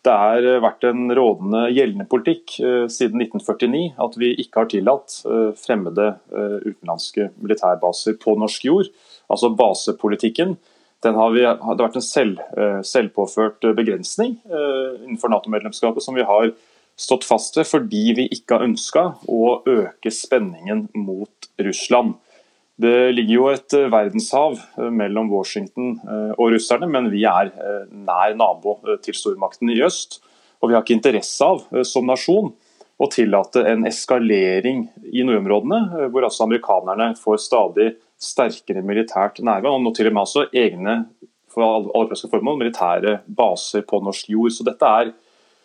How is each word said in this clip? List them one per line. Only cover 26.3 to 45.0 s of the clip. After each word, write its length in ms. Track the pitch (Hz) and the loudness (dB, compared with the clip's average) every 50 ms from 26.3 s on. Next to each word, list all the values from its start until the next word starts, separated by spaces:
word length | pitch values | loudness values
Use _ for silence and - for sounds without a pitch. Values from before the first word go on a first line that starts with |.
| 107 - | 0 2
og 160 | 120 117 113 | 4 4 4
russerne, 340 | 110 - - 123 117 175 175 | 2 2 0 0 0 0 0
men 220 | 147 131 123 110 | -2 0 0 0
vi 140 | 101 101 107 | 0 2 2
er, 280 | 107 87 92 101 95 - | 2 4 2 2 0 -4
eh, 320 | - - 101 101 101 98 90 87 | -10 -8 -6 -6 -6 -8 -12 -16
nær 420 | 101 101 92 87 87 95 107 107 | -12 -6 -2 0 2 2 0 2
nabo, 460 | 113 113 98 87 87 90 104 104 - - 110 | 2 2 2 0 -2 -2 -4 -4 -4 -2 -4
eh, 80 | 107 98 - | -4 -4 -4
til 100 | - 107 | -8 -10
stormakten 560 | - - 104 98 95 98 - - - 120 117 | -6 -4 -4 -4 -2 -4 -6 -4 -2 -2 0
i 140 | 120 110 143 | 2 2 2
øst, 360 | 180 - - - - - - _ _ _ _ _ _ _ - - | 0 0 -2 -12 -14 -16 -20 _ _ _ _ _ _ _ -4 0
og 80 | 113 | 2
vi 40 | 117 | 2
har 80 | 113 113 | 2 4
ikke 160 | - 120 110 | 2 0 2
interesse 440 | 113 139 123 101 - - - - 139 | 4 2 2 2 -2 -4 -2 2 2
av, 240 | 165 185 147 - - - | 2 2 0 -2 -6 -2
eh, 80 | 127 127 | -2 -2
som 240 | - - 131 127 | 0 -2 -2 0
nasjon, 480 | 127 131 123 - - 175 214 208 160 - _ _ _ _ _ - _ _ - | 0 -2 -2 0 2 2 2 2 -2 -8 _ _ _ _ _ -20 _ _ -2
å 120 | 139 - | -2 -2
tillate 560 | - - 113 104 101 98 95 - - 127 117 | 2 0 2 4 4 2 0 2 2 2 2
en 180 | - 113 110 113 | 2 2 2 0
eskalering 1040 | 117 117 - - - 131 123 117 113 107 98 95 92 92 95 98 127 131 127 113 - _ - - - - | -2 -4 -6 -2 0 0 2 2 2 2 4 2 2 2 0 0 0 -2 -2 -6 -8 _ -20 -16 -6 -2
i 80 | 127 | -2
nordområdene, 720 | 123 131 113 104 98 98 104 104 104 143 196 233 220 185 175 | 0 2 2 0 2 2 2 2 2 0 0 0 0 -2 -2
eh, 160 | 160 143 127 | -4 -4 -2
hvor 140 | 117 131 123 | 0 0 0
altså 220 | 107 - - 113 110 | 0 0 0 0 0
amerikanerne 680 | 117 117 - - 101 92 92 95 95 107 113 117 113 - | 0 0 2 2 0 0 2 -2 -2 -2 -2 -2 -2 -4
får 180 | - 110 107 | -2 0 0
stadig 600 | 104 - - 127 117 101 87 87 101 110 113 113 - _ _ _ - | 0 0 0 2 2 2 2 2 2 0 0 0 -6 _ _ _ -16
sterkere 640 | - - - - 127 110 113 - _ - 95 95 92 | -14 -10 -2 -2 0 -2 -2 -8 _ -8 -6 -6 -4
militært 600 | 98 104 110 110 110 - 95 98 104 - - 117 | -2 -2 -2 -2 -2 0 -2 -2 -2 -2 -4 -2
nærvær, 320 | 117 107 98 110 143 139 | -2 -2 0 0 0 0
og 80 | 131 123 | 0 0
nå 120 | 117 113 | -2 0
til 120 | - - | 2 0
og 80 | - 110 | 2 2
med 80 | 104 98 | 0 -2
altså 280 | - - 143 147 - | 0 0 -2 -2 0
egne, 560 | - 127 117 101 85 87 92 104 113 117 113 - _ _ - - _ _ _ _ | 0 2 2 2 0 -2 -4 -4 -2 -2 -4 -8 _ _ -20 -20 _ _ _ _
for 120 | - 117 113 | -2 0 2
alle, 280 | 110 110 110 101 101 101 | 2 2 0 -2 0 0
alle 140 | 113 113 113 | 0 0 0
praktiske 220 | 107 - - - | -2 -8 -8 -4
formål, 260 | - 104 104 131 151 | -2 -2 0 -2 -2
militære 640 | 139 127 233 233 - 92 87 87 - - 104 104 98 - - | -2 -2 -4 -2 -2 -2 0 0 2 2 0 0 -2 -4 -10
baser 540 | 104 113 117 104 90 87 - - - 104 101 | -2 0 2 2 2 -2 -6 -4 -4 -4 -4
på 200 | - - 101 95 | -2 -2 -2 -2
norsk 240 | 98 95 - - - | -2 -8 -8 -8 -4
jord. 220 | 107 110 117 117 113 | -2 0 0 0 0
Så 120 | - 117 | -2 -4
dette 160 | 120 113 - | -4 -2 2
er 320 | 156 127 107 113 | 2 4 4 4